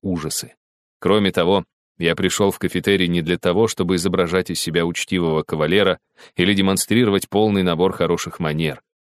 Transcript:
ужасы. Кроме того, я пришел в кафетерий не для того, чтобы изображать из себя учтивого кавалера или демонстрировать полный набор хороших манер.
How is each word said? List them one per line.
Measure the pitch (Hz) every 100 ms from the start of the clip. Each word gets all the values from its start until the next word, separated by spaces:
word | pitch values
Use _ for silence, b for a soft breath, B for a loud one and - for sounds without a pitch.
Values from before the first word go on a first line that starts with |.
ужасы. | 98 85 76 - - _ _ _ _ _
Кроме | 87 104 98
того, | 92 85 98 - _ _ -
я | 82 82
пришел | 92 - 101
в | -
кафетерий | 92 92 92 98 87
не | 87
для | 80 87
того, | 90 90 113
чтобы | - 90 92
изображать | 92 95 85 92 90
из | 85
себя | - 82 85
учтивого | 87 - 92 82 78
кавалера | 76 78 76 98 95 87 b b b -
или | 110
демонстрировать | 98 95 95 - 110 113 98 -
полный | 101 107 101
набор | 92 82 92
хороших | - 85 85 - -
манер. | 80 78 80 69 _ _